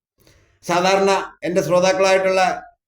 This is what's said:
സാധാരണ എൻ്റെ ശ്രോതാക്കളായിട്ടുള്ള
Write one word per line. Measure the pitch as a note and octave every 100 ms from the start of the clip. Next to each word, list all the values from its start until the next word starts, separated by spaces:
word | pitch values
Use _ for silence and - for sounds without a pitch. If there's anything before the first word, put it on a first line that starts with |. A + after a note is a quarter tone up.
| _ _ _ _ _ _
സാധാരണ | - F3 F#3 G3 G3 F#3+ - -
എൻ്റെ | D#3+ F#3
ശ്രോതാക്കളായിട്ടുള്ള | D3+ F3+ F#3 F#3 F#3+ F#3+ F#3+ F#3+ F3+ D#3+ - _